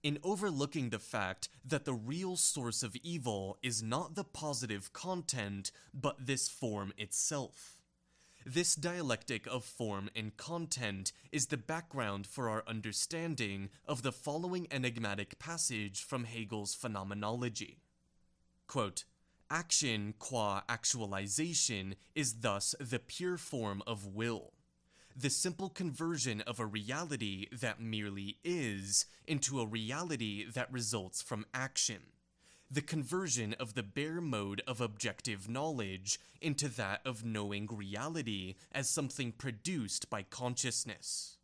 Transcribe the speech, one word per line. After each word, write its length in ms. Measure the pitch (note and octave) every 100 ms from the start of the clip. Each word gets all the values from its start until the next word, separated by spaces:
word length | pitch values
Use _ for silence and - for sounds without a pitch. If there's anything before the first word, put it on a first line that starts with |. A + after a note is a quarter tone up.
In 160 | D3 D3
overlooking 640 | E3 G3+ G3+ C#3 C#3+ D#3+ B2
the 100 | G#2
fact 500 | - A2+ F#2 F#2+ - -
that 220 | B2+ D3
the 80 | D3
real 420 | A#2+ A2+ E3 F#3
source 480 | F3+ - - A#2+ A2
of 120 | A2+ -
evil 600 | E3 E3+ B2 G#2 F#2+ -
is 180 | B2+ A2
not 340 | A2 C3 D#3
the 80 | E3
positive 680 | - - D3+ C3 A#2+ G2+ -
content, 800 | - F3+ F3+ - C3 G2+ G2 F#2+ - -
but 320 | C3+ C#3 -
this 240 | C3 C3 -
form 420 | - B2 G#2 G2 -
itself. 800 | G#2 - - D3 A#2+ - - - _ _ _ _ - -
This 300 | - C3+ F3
dialectic 720 | - F3 F3 D3 A2 - A2+
of 180 | - B2+
form 460 | - - A2+ G2 G2+
and 200 | A2+ G#2+
content 760 | - - E3+ E3 C3 A2+ G2 F#2+ - -
is 140 | D3+
the 120 | B2 C#3
background 680 | G#2+ D#3+ E3 C#3 A2 G2+
for 240 | G2 - A#2+
our 140 | A2
understanding 1040 | G#2+ A2 G#2+ G2+ - E3 E3 C#3 G#2+ G2 G2 -
of 160 | - C3
the 100 | C3
following 560 | - D#3 D3+ F3+ F3+ E3
enigmatic 640 | C#3 B2+ A#2 A2 G2+ G2+ -
passage 640 | E3 E3 - A2+ G#2 G2
from 220 | - C3
Hegel's 500 | A2+ A#2 G#2 G#2+ G2+
Phenomenology. 1080 | - B2 G2+ G2 G2+ G#2 A#2+ B2 G#2 G2+ - _ _ _ _ _ _ _ _
Quote, 380 | - C3+ G2+ - - _ _ _ _
"Action 640 | D#3+ E3 - D3 A2 G#2 G#2+
qua 460 | - B2 G#2 G2 -
actualization 1300 | A#2 - B2 G#2 G2 G2+ A2 E3 D#3+ - G#2 F#2+ F#2+ -
is 240 | D3+ C3+ A2
thus 340 | A2+ G2 - -
the 180 | B2 A#2+
pure 400 | - - F3+ F3
form 460 | - C3+ G#2+ G2
of 220 | - G#2+ G2+
will, 480 | G2 A#2 A2 - - _ _ _ - -
the 140 | C3 C3+
simple 400 | - F#3 F3 F#3+
conversion 720 | - F3+ B2+ E3 D#3+ B2 G#2+
of 180 | A2+ A2+
a 60 |
reality 840 | A2 G#2+ G#2 C#3 E3+ C#3 G#2+ F#2+ G2+
that 280 | B2 A#2 -
merely 600 | A2+ G#2+ G#2 G2 G2 -
is 640 | E3+ F3 B2 G2 G2 - - - -
into 340 | D3 - C3+
a 60 | G#2+
reality 760 | A2+ A2 C#3+ F3 C#3 G#2+ G#2
that 260 | G#2+ A#2+ B2
results 500 | B2+ A2+ A2 F#2 -
from 240 | - G#2+ G#2+
action, 480 | B2+ C3 - - G2+ - _ _ _ - - _
the 100 | C#3
conversion 720 | C#3+ D#3+ B2 F3+ F#3 B2 G#2+
of 180 | A2+ A#2+
the 100 | G#2+
bare 380 | G2+ C#3 D3+ E3+
mode 400 | E3 A2 G2+ G2+
of 180 | - A#2
objective 720 | A#2 G#2+ A2+ F#2 - G2+ G2
knowledge 680 | B2 D#3 C3+ G2+ F#2+ F#2 - - -
into 300 | E3 C#3 D3
that 360 | A2+ G2 G2+
of 200 | C3 A2+
knowing 420 | A2+ G#2+ G2+ G2+ G#2
reality 880 | A2 G2 G2+ C#3+ E3 A#2 G2+ F#2 F#2+ -
as 180 | C3+ C3
something 440 | - C#3 - B2
produced 760 | - C3 G#2+ F3 E3+ G#2 - -
by 140 | G#2
consciousness." 1120 | F#2+ - B2 A#2+ B2+ - A#2+ F#2 - - - -